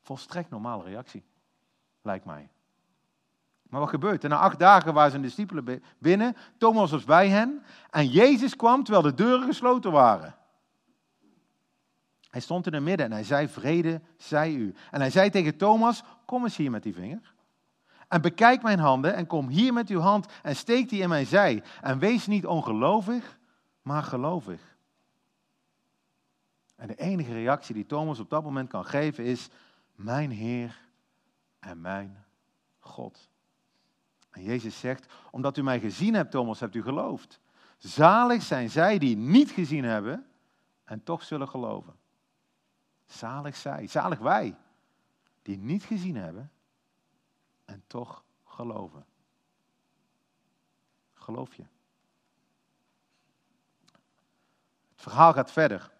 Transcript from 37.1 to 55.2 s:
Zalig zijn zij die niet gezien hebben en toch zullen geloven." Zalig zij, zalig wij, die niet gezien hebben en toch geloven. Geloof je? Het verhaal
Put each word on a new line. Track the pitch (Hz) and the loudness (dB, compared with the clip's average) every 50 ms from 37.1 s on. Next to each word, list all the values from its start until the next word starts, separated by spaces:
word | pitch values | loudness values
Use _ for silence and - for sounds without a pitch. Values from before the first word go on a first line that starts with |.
| - - - _ - _ _ _ _ _ _ _ _ | -10 -12 -14 _ -20 _ _ _ _ _ _ _ _
Zalig | _ - 98 - 139 156 170 202 226 247 247 240 226 | _ -20 -10 2 6 6 8 8 6 4 2 0 -2
zijn | - - 156 131 120 113 | -2 -4 -4 -4 -4 -2
zij | - 156 165 202 220 | 0 2 2 2 2
die | 190 143 127 113 | 2 0 0 0
niet | 104 113 135 185 262 294 285 | -2 0 6 6 6 6 4
gezien | - - 175 131 156 147 127 | 0 -6 -4 -2 -4 -4 -2
hebben | 117 113 107 101 113 151 247 269 _ _ _ _ _ _ _ _ _ _ _ _ | -2 -4 -4 -4 -6 -10 -10 -14 _ _ _ _ _ _ _ _ _ _ _ _
en | - 110 107 _ | -18 -18 -14 _
toch | - 170 165 - | -8 -8 -8 -8
zullen | - 156 143 139 | -10 -8 -8 -8
geloven." | 131 - 131 120 110 104 98 - - _ _ _ _ _ _ _ _ _ _ _ _ _ _ _ _ _ _ _ _ _ _ _ | -8 -10 -10 -10 -8 -10 -12 -14 -18 _ _ _ _ _ _ _ _ _ _ _ _ _ _ _ _ _ _ _ _ _ _ _
Zalig | _ - - 117 113 131 143 143 147 139 | _ -20 -16 -14 -12 -12 -10 -12 -12 -14
zij, | - - 143 139 73 104 | -12 -12 -10 -10 -10 -12
zalig | - - 151 - 185 160 101 | -6 -4 -4 -2 -2 -4 -4
wij, | 113 143 185 214 185 107 87 _ _ _ _ _ _ _ _ _ _ _ _ _ _ _ _ _ | 0 0 0 0 -2 -6 -10 _ _ _ _ _ _ _ _ _ _ _ _ _ _ _ _ _
die | _ - 98 | _ -14 -12
niet | 98 98 120 170 202 - | -10 -8 -6 -6 -6 -6
gezien | - 226 196 175 185 160 | -8 -10 -8 -8 -8 -8
hebben | 110 90 80 82 104 139 147 _ _ _ _ _ _ _ _ _ _ _ _ _ _ _ _ _ _ _ _ _ _ _ | -10 -12 -12 -14 -16 -20 -20 _ _ _ _ _ _ _ _ _ _ _ _ _ _ _ _ _ _ _ _ _ _ _
en | - 104 95 _ | -20 -20 -20 _
toch | _ - 123 120 - - - _ _ _ _ _ | _ -14 -14 -14 -14 -18 -20 _ _ _ _ _
geloven. | _ - - 120 120 110 104 98 80 78 71 71 _ _ _ _ _ _ _ _ _ _ _ _ _ _ _ _ _ _ _ _ _ _ _ _ _ _ _ _ _ _ _ _ _ _ _ _ _ _ _ _ _ _ | _ -18 -14 -12 -12 -10 -12 -14 -14 -20 -20 -20 _ _ _ _ _ _ _ _ _ _ _ _ _ _ _ _ _ _ _ _ _ _ _ _ _ _ _ _ _ _ _ _ _ _ _ _ _ _ _ _ _ _
Geloof | _ - - 113 127 131 127 _ | _ -16 -14 -12 -12 -12 -14 _
je? | - 123 _ _ _ _ _ _ _ _ _ _ _ _ _ _ _ _ _ _ _ _ _ _ _ _ _ _ _ _ _ _ _ _ _ _ _ _ _ _ _ _ _ _ _ _ _ _ _ _ _ _ _ _ _ _ _ _ _ _ _ _ _ _ _ _ _ | -20 -20 _ _ _ _ _ _ _ _ _ _ _ _ _ _ _ _ _ _ _ _ _ _ _ _ _ _ _ _ _ _ _ _ _ _ _ _ _ _ _ _ _ _ _ _ _ _ _ _ _ _ _ _ _ _ _ _ _ _ _ _ _ _ _ _ _
Het | _ _ | _ _
verhaal | - - 101 131 | -18 -6 6 8